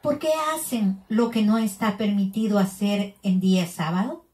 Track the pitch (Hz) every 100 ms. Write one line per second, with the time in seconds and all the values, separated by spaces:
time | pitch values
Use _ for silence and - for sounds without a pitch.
0 | 294 294 311 311 311 320 - 233 196 190
1 | - 220 233 233 208 226 220 - 220 196
2 | 208 202 196 220 220 202 190 - 202 202
3 | 202 - 196 185 185 185 175 - 160 175
4 | 240 330 _